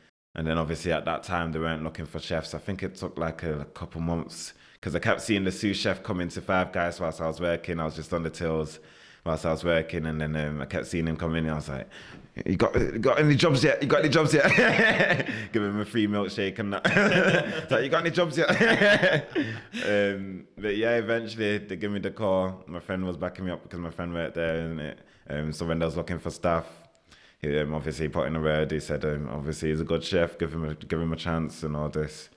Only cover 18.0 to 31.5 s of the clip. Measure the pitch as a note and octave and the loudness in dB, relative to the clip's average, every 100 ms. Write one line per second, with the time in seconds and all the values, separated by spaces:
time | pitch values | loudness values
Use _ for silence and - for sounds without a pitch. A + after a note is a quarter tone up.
18 | E3+ D#3+ E3 C#3+ D3 - A3+ - G#3 G#3 | 2 2 0 2 2 4 4 6 6 6
19 | F3+ D3+ - - A2+ A2 - A3+ - G#2 | 6 2 0 -4 -4 -6 -10 -6 0 2
20 | G2+ G2 G2 F2+ - - G#2 G2+ A2+ A#2+ | 2 0 -6 -10 -14 -6 -2 0 2 2
21 | G#2+ A#2 A2 A2 G#2 G#2 G2+ F#2+ G#2 G2+ | 2 -2 -2 -2 0 0 -4 -4 -2 -2
22 | G2 - G2+ F#2+ F#2 F#2 - E2+ - F#2 | -4 -2 2 2 2 -4 -12 -12 -4 -2
23 | F2+ D#2+ F2+ - F#2 E2+ - F2 E2+ E2+ | -2 -2 -6 -4 -6 -6 -8 -10 -8 -6
24 | E2+ E2+ E2 E2+ E2 E2 E2 D#2+ D2 - | -6 -4 -4 -2 -2 -2 -4 -6 -8 -10
25 | - _ - D2 D#2 D2+ E2 E2 E2 D#2+ | -20 _ -8 -6 -4 -4 -2 0 0 -2
26 | E2 E2+ E2+ - F2 E2 - - - _ | -4 -6 -6 -2 0 0 -2 -18 -20 _
27 | _ - - - D2 D2 D2 D#2 D#2 D2+ | _ -20 -20 -8 -2 0 0 -2 -4 -2
28 | D#2 E2+ C#2 D#2+ D#2 D#2 D#2 D#2 - D2 | -2 0 -2 0 2 2 0 -2 -2 -2
29 | D#2 D2+ C#2 D2 C#2+ D2+ D#2+ D#2 D#2+ E2 | -2 -2 -4 -6 -6 -2 0 0 0 -2
30 | - F#2 E2+ - E2 D#2+ D#2 D#2 - E2 | 0 2 2 -2 -4 -2 -4 -6 -4 -2
31 | E2 D#2+ F2 E2 D#2 | -2 -2 -2 -2 -2